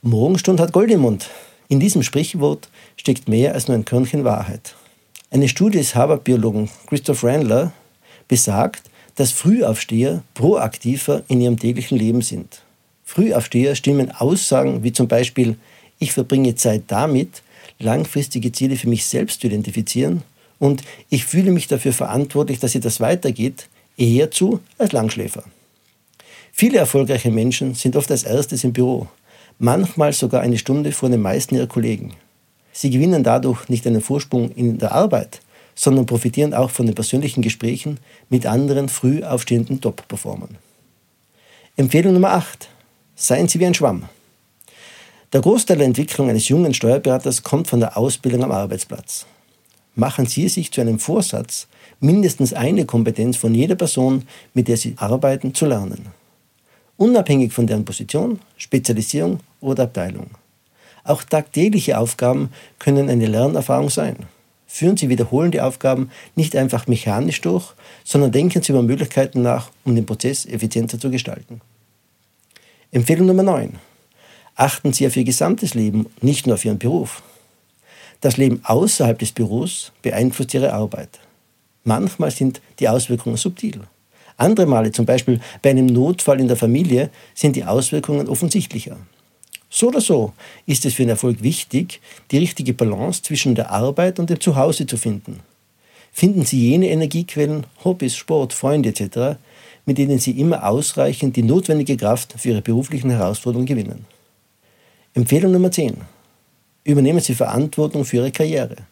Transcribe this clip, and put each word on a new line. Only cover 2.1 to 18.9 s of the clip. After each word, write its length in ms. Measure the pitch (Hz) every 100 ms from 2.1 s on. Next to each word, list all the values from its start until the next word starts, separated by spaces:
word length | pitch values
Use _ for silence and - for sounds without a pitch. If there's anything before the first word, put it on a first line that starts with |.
| 143 165 175 147 147 - _ - -
steckt 320 | - 127 -
mehr 260 | 110 139
als 120 | 147 120
nur 100 | 120
ein 80 |
Körnchen 380 | 107 123 127 151
Wahrheit. 540 | 127 107 95 104 - - _ _ _ - _
Eine 180 | 131 143
Studie 300 | - 208 202
des 160 | 139
Harvard-Biologen 760 | 123 143 151 - 123 113 107 107 - -
Christoph 360 | 143 - 139
Randler 480 | 135 143 131 117 170 - _ _ _ - _
besagt, 540 | 127 - 101 196 - - _ -
dass 180 | - 131
Frühaufsteher 920 | - 165 226 135 110 - 113 127 170 -
proaktiver 880 | - 135 202 117 - 120 135 - 143 -
in 140 | 127
ihrem 180 | 123 117
täglichen 380 | 117 110 - 131
Leben 240 | 110 120
sind. 400 | 117 110 - - _ _ _ _ -
Frühaufsteher 680 | - 220 123 110 120 135
stimmen 360 | 139 - 143 127
Aussagen 720 | - 120 175 - 135 - 120
wie 100 | 113
zum 160 | 117 120
Beispiel 480 | 117 123 - 117 113 _ - _ _
"Ich 140 | 156
verbringe 420 | - 123 135 127 117
Zeit 260 | 120 107 -
damit, 540 | 101 151 131 - - _ - - _
langfristige 720 | 113 127 156 143 135 127 120
Ziele 240 | - 135 131
für 140 | 120